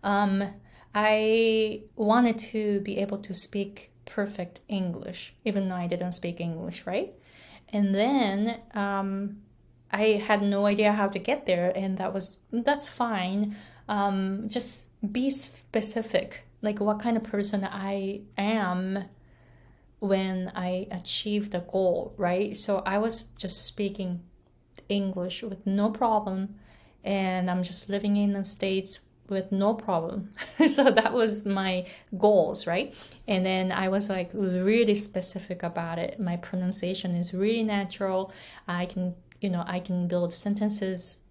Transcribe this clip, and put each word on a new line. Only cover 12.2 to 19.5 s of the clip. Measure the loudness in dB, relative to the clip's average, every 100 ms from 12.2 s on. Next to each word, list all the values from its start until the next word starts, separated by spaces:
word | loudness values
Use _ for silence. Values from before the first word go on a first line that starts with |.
| -6 -12 _
that's | -2 2 2 0
fine. | -2 -2 0 0 0 -2 -4 -16 -20 -4
Um, | 0 2 2 0 -2 -4
just | -4 -6 -12 -18 _ -4
be | 0 0
specific, | 0 -6 -14 -4 -2 0 -2 0 -2 -2 -12 -20 -6
like, | -4 0
what | 0 0
kind | 0 0
of |
person | 0 -2 0 -2
I | -2 -6 -4 -4 -4 -6 -10 -2
am | 0 2 0 0 -2 -4 -6 -16 -20 -20 -20